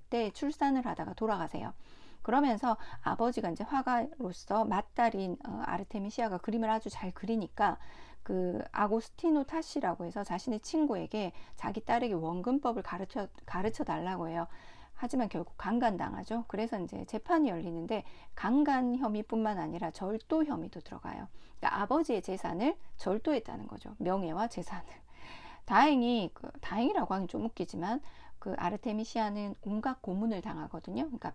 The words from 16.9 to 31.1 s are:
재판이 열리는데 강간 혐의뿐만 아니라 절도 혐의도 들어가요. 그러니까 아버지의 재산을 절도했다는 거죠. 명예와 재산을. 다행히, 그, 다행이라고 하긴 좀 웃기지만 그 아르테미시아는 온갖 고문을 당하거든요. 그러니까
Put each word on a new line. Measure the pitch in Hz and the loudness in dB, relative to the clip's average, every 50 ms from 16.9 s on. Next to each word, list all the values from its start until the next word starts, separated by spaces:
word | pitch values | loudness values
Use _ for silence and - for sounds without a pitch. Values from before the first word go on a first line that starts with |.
| 196 196 185 | -6 -8 -6
재판이 | - - 214 - - 359 320 302 240 | -4 -6 -6 0 2 4 6 6 4
열리는데 | 180 165 165 175 165 165 165 - 220 202 - - - - - - - | 2 0 -2 -4 -4 -4 -2 -2 -2 -2 -2 -6 -10 -10 -10 -10 -6
강간 | - - 196 240 285 294 294 269 254 254 247 240 | -2 2 4 6 6 6 6 4 4 4 2 2
혐의뿐만 | 254 269 214 208 208 220 - 233 226 220 214 208 | 2 2 0 0 -2 -2 0 0 2 2 2 2
아니라 | 180 160 156 170 175 180 165 | 0 -2 -2 -2 -2 -4 -4
절도 | - - 190 190 214 220 - - 311 320 311 | -4 -4 -2 -2 -2 -2 0 2 4 4 4
혐의도 | 294 247 165 165 190 - 175 | 2 2 -2 -4 -6 -8 -10
들어가요. | - - - - - 175 - - 202 - - - - - - - | -10 -10 -12 -10 -8 -8 -8 -8 -8 -10 -10 -12 -12 -12 -8 0
그러니까 | - - - - | 2 2 4 4
아버지의 | 208 190 262 320 320 - 233 190 | 2 4 4 4 4 4 2 0
재산을 | 180 - 185 190 - 170 170 175 226 302 403 - - - - | 0 -2 -4 -2 -2 -2 0 2 2 2 2 2 -4 -6 -6
절도했다는 | - - 185 190 220 - 320 294 226 - - - - 214 | -2 0 2 2 2 2 2 2 2 0 -2 -6 -8 -8
거죠. | - 208 - - - 208 | -8 -10 -10 -10 -12 -8
명예와 | - - 180 190 196 185 165 160 185 220 | -2 0 2 2 2 2 0 0 0 0
재산을. | 240 - 180 170 - 185 185 - - - - - - - - - - - - - - - - - | 0 -2 -4 -6 -4 -4 -6 -6 -8 -12 -16 -18 -18 -16 -16 -14 -14 -14 -14 -14 -16 -16 -12 -2
다행히, | - 202 208 269 302 294 254 233 240 247 226 185 - - | 6 8 10 10 10 8 6 6 6 4 4 2 0 -4
그, | - - - - - | -8 -12 -12 -10 -6
다행이라고 | - - 185 214 233 311 415 359 214 - 190 | -4 -2 2 2 4 4 4 2 2 2 0
하긴 | 196 185 | 0 0
좀 | - - 202 214 | -2 -2 -2 -2
웃기지만 | 226 - - 180 - - 185 170 196 233 294 - - - - - - - - - | -2 -2 -4 -4 -4 -2 -2 -2 0 -2 -2 -4 -6 -10 -12 -14 -12 -12 -8 -4
그 | 196 185 | -4 -2
아르테미시아는 | - - 175 208 214 - 233 214 214 220 - - 233 220 208 202 208 208 202 196 - | 0 0 0 -2 -2 -2 -2 -2 -2 -2 -2 0 0 0 0 0 -2 -4 -4 -6 -6
온갖 | - 196 208 220 226 269 254 - | -4 -2 -2 0 0 -2 -2 -2
고문을 | - 202 180 190 220 226 214 180 | -4 -2 -2 0 2 2 0 0
당하거든요. | - 214 - 160 151 - - 160 - - 185 233 294 | -2 -4 -6 -6 -6 -6 -8 -10 -8 -6 -4 -2 -2
그러니까 | 311 | -2